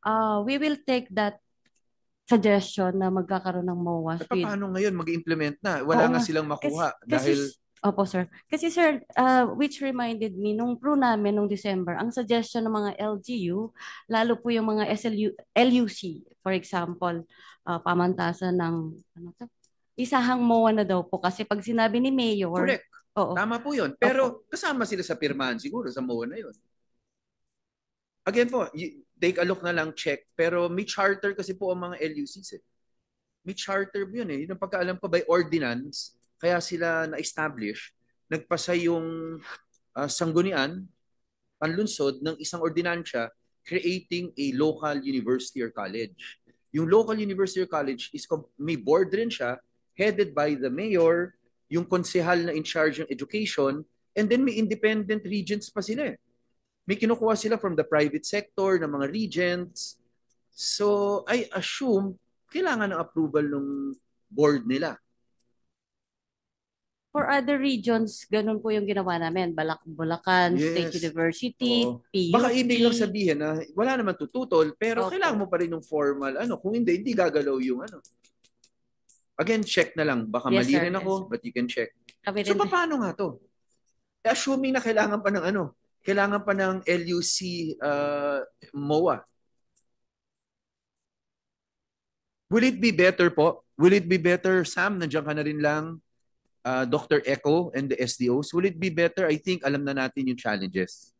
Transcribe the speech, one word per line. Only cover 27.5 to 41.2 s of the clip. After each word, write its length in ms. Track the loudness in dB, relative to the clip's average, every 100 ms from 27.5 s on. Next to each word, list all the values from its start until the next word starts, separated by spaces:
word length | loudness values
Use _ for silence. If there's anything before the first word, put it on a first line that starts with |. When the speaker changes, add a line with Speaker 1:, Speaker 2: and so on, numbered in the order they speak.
| _ _ _ _ _ _ _ -2
Speaker 2:
Again 240 | 2 2
po, 160 | 0 -4
y-, 320 | -6 -10 -12 _ _
take 160 | 0 2
a 80 | 0
look 160 | 0
na 80 | 0
lang, 240 | 0 -2
check. 320 | -4 -4 -4 _
Pero 320 | -2 0 2 0
may 160 | -2
charter 480 | -4 0 2 2 -2
kasi 240 | -4 -8
po 160 | -6 -4
ang 160 | -4 -6
mga 160 | -6
L 120 | -6 -6
U 80 | -10
Cs 320 | -12 -18 -18
eh. 40 | _ _ _ _ _ _ _ _ -14
May 80 |
charter 480 | -10 -4 -4 -2 -6 -6
yun 160 | -6 -6
eh. 80 | -6
Yun 160 | -6 -8
ang 40 | -6
pagkaalam 320 | -2 -2 -4
ko 80 | 0
by 160 | -2 4
ordinance, 880 | 2 4 0 0 -4 -6 -12 -14 _ _ _
kaya 160 | 0 0
sila 480 | -2 -4 -2 0 -2
na-establish, 880 | -6 -8 -4 -6 -4 -8 -8 -12 _ _ _ _
nagpasa 480 | -8 -4 -4 -2
yung, 640 | 0 0 0 -4 -8 -10 -12 -16 -20 _ _ _
uh, 160 | -8 -4
sanggunian, 720 | -2 0 2 2 0 -2 -4 -14 _ _ _